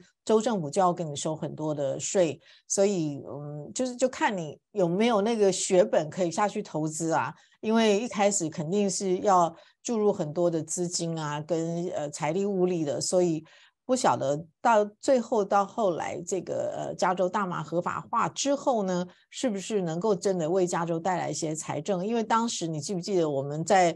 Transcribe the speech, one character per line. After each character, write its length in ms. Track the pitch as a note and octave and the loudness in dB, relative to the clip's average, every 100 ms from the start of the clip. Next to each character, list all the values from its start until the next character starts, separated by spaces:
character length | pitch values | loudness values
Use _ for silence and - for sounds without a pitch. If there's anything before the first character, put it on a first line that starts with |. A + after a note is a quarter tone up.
| - _ - | -8 _ 0
州 140 | A3 | 2
政 220 | A3+ G#3 | 2 -2
府 80 | D3 | -2
就 120 | G3 | 2
要 120 | F3+ | 2
跟 120 | E3+ D#3+ | 2 -4
你 80 | |
收 220 | C#3 E3 D#3 | -6 -6 -4
很 180 | D3+ | -6
多 220 | C#3+ D#3 D3 | -6 -4 -2
的 240 | C#3 C3+ | -2 -4
税。 400 | - G3+ E3 B2+ _ - - | -2 2 2 0 _ -20 -4
所 200 | - G3+ | 2 2
以， 360 | F#3+ D3+ C#3 - | 2 -2 -4 -10
嗯， 420 | C3+ D3 D3 D3 - | -12 -10 -12 -10 -6
就 100 | B3+ | -6
是， 80 | |
就 140 | B3 B3+ | 0 -2
看 280 | C4 D4+ G3 | 0 -2 0
你 220 | D#3 - _ | -6 -10 _
有 160 | G#3 F3 | 0 2
没 200 | F3+ A#3+ | 2 2
有 140 | G#3+ | 4
那 140 | G#3 A3+ | 2 4
个 160 | G3 | 2
血 320 | F3+ - F#3 | 2 4 4
本 260 | F3 - D3+ | 6 2 0
可 140 | F3+ | 0
以 80 | F3 | -2
下 160 | E3 G#3 | 0 0
去 160 | G#3 | -2
投 240 | - D#3+ D#3 | -6 -4 -4
资 240 | D#3 E3 | -2 -2
啊。 200 | D3+ C#3+ - _ _ | 0 -2 -6 _ _
因 140 | G#3+ | 0
为 260 | A3+ A3 G3+ | 2 4 2
一 80 | B3 | 0
开 240 | G3 G3+ | 2 2
始 180 | G3 D#3+ | 2 -2
肯 220 | D#3+ D3+ | -4 -2
定 180 | G#3 G3+ | 0 0
是 300 | F3+ G3 F#3 | 0 0 2
要 340 | G3+ F#3 E3 - - _ | 4 4 4 0 -16 _
注 140 | - A3+ | -4 2
入 160 | G#3 | 2
很 200 | G3+ D#3 | 2 -2
多 160 | D#3+ F3 | 0 0
的 140 | E3 | 0
资 240 | D#3+ - F3 | -4 -4 -4
金 320 | E3+ E3 E3 | -4 -4 -4
啊， 220 | D3+ D3 | -4 -6
跟， 460 | D3+ E3 E3 E3+ F3+ | -2 -2 -2 -4 -4
呃， 200 | - D3 | -4 -6
财 220 | - D3+ | -4 -2
力 140 | E3+ G3+ | 0 0
物 200 | F#3+ F3+ | 2 2
力 200 | F3 D3 | 0 -2
的， 160 | C3 | -2
所 200 | - F#3 | 0 2
以 220 | F3 D#3 - - _ _ - | 2 0 -6 -18 _ _ -2
不 120 | B3+ | 2
晓 180 | F#3+ B2 | 2 2
得 300 | C3+ D3 E3+ _ | 0 -2 -6 _
到 240 | B3 A3 G#3 - | 4 4 2 0
最 180 | - C4 | 2 2
后， 240 | A3+ A3+ | 2 0
到 220 | G3+ G3+ G3 | 2 2 2
后 260 | - G3+ | 0 0
来 300 | D#3 F#2+ B2+ F3 | 0 -4 -8 -6
这 140 | F#3 | -6
个， 340 | E3+ - D3+ | -4 -4 -4
呃， 220 | - C#3+ D#3+ | -4 -8 -2
加 180 | F3+ | 0
州 140 | F#3 F#3 | 2 0
大 180 | G#3 F#3 | 0 -4
麻 160 | D#3+ | -4
合 200 | D3+ E3 | -4 -4
法 180 | F3 - | -2 -6
化 300 | - A#3 F3+ | -4 -2 -2
之 260 | - C#4 C#4 | -2 -2 0
后 280 | D4 A#3 | 0 0
呢， 220 | F#3+ F3+ F3+ - _ | 0 -2 -4 -10 _
是 200 | - B3+ | -4 -2
不 100 | G3 | -2
是 220 | F3+ G#3+ | -2 -2
能 180 | F3 D#3+ | -2 -2
够 160 | G#3+ F#3 | 0 0
真 220 | G3 F#3 | 0 0
的 120 | D#3 | 0
为 160 | F#3+ F3+ | 2 2
加 200 | F#3 E3+ | 0 0
州 120 | E3 | -2
带 200 | F#3 E3+ | 0 -2
来 120 | C#3 | -2
一 40 | |
些 200 | D3+ D#3+ | -4 -4
财 280 | D#3 - C#3 | -4 -6 -6
政？ 240 | D#3+ F#3 G3 | -2 -2 -2
因 100 | A#3 | -2
为 80 | |
当 240 | A3+ A3+ A#3 | 0 0 0
时 180 | - E3 | -4 -4
你 140 | D#3 | -4
记 140 | D#3 | -4
不 60 | F#3+ | -6
记 160 | F3 F#3+ | -2 0
得 120 | D#3+ | 2
我 120 | C3+ | 0
们 200 | C#3 D3+ E3 | -2 -4 2
在 280 | G3 F3 | 4 4